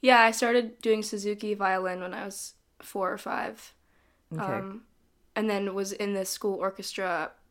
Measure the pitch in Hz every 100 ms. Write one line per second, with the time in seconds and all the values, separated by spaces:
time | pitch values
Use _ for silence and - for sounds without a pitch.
0 | 254 247 226 226 240 240 226 - 226 220
1 | 214 214 202 208 214 208 196 185 185 180
2 | 185 196 202 190 - - _ _ - 202
3 | 185 202 - 226 - 226 - _ _ _
4 | _ _ _ 160 196 190 196 202 - _
5 | _ _ _ - 220 202 196 190 196 202
6 | 202 202 190 - 208 190 190 190 196 -
7 | 190 170 156 - _